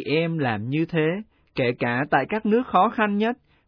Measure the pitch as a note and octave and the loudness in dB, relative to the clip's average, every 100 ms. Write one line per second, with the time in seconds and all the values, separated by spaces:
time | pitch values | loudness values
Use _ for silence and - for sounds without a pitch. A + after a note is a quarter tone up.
0 | - D#3 E3 E3 C3 G#2+ A2+ D3 E3 E3+ | 0 0 0 -2 -2 -2 -2 -2 0 0
1 | D#3 F#3+ A3 _ _ - B2 A#2+ B2 A#2+ | 0 -2 -8 _ _ -2 0 0 -2 -2
2 | D3 D3 C3 G#3+ G#3+ A3+ B3+ F#3 G#3 G#3+ | 0 0 0 -2 2 0 2 4 4 2
3 | G#3 G3+ A3 - _ _ | 0 0 -2 -4 _ _